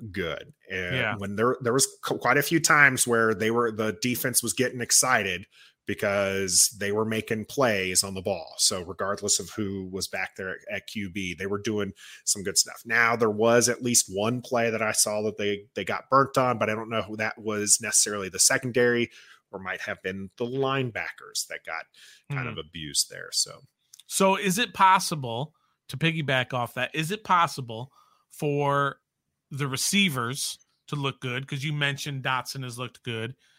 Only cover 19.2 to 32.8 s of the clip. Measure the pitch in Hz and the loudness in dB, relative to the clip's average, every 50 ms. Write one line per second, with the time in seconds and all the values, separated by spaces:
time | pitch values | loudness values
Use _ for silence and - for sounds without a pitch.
19.2 | - - - - _ _ - 95 95 92 92 90 - 107 101 - - 95 95 98 | -20 -20 -20 -20 _ _ -14 -12 -8 -8 -8 -8 -8 -8 -8 -6 -6 -6 -6 -6
20.2 | 98 98 - - 123 120 127 135 135 131 135 135 131 120 101 95 85 80 - - | -10 -12 -8 -8 -6 -4 -2 -2 -2 0 0 0 -2 -2 -4 -6 -8 -8 -10 -14
21.2 | - - - - - - 82 - - 85 80 80 - - _ - - - - - | -18 -10 -8 -8 -8 -8 -10 -12 -10 -10 -10 -10 -10 -12 _ -20 -20 -20 -20 -20
22.2 | _ - 143 117 78 76 73 78 80 76 - 85 78 73 69 - - - 50 50 | _ -8 -8 -6 -6 -6 -8 -10 -12 -12 -14 -12 -10 -4 -2 -2 -4 -4 -8 -14
23.2 | 50 - - - - - - - - _ _ _ _ _ - - _ - - - | -14 -6 -4 -4 -4 -4 -6 -14 -20 _ _ _ _ _ -20 -20 _ -6 0 2
24.2 | 196 190 190 190 208 190 175 208 247 196 - - 196 190 190 190 185 - 175 151 | 4 4 4 2 0 0 0 0 -2 -2 2 4 6 6 6 6 4 0 -4 -6
25.2 | 131 120 113 117 143 156 _ _ _ _ _ _ _ - - 131 165 165 160 160 | -6 -6 -4 -6 -6 -8 _ _ _ _ _ _ _ -12 -6 -2 -2 0 0 -2
26.2 | 151 131 139 131 123 - 135 123 120 113 - 127 127 - - 156 160 156 202 208 | -2 0 0 0 0 0 -2 -4 -4 -4 -4 -4 -4 -4 -2 -4 -4 -4 -6 -6
27.2 | - - 190 175 170 156 - - 131 117 113 110 123 - _ _ _ _ _ _ | 0 2 4 4 4 2 0 -6 -10 -10 -10 -10 -10 -12 _ _ _ _ _ _
28.2 | _ _ - - 156 147 143 143 143 139 139 143 139 139 - - _ _ _ _ | _ _ -8 -4 -2 0 0 2 2 2 2 2 2 0 -2 -6 _ _ _ _
29.2 | _ _ _ _ _ _ 156 131 147 135 131 127 - - - 202 196 185 139 131 | _ _ _ _ _ _ -6 -4 -4 -4 -2 -2 -2 0 2 2 2 2 2 0
30.2 | 117 117 135 139 - - - - _ _ _ _ _ - 147 143 139 135 131 - | -2 -4 -4 -4 -6 -8 -8 -12 _ _ _ _ _ -10 -6 -4 -4 -6 -6 -6
31.2 | - 127 123 127 135 - 147 139 131 156 147 147 147 139 139 139 - 151 143 135 | -6 -6 -6 -6 -6 -8 -8 -6 -6 -4 -2 -2 -2 -2 -2 -4 -6 -8 -8 -6
32.2 | 123 139 131 127 120 - - 139 131 127 113 120 | -4 -2 -2 -2 -4 -6 -8 -10 -10 -10 -8 -8